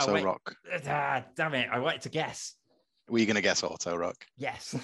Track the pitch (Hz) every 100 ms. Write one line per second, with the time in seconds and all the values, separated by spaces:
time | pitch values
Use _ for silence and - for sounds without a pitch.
0 | 139 - - - - - 170 175 139 147
1 | 139 135 127 - 160 135 117 120 143 139
2 | 127 151 139 - - - _ _ _ _
3 | - 117 107 107 98 85 87 82 90 85
4 | 87 - - - 131 113 - -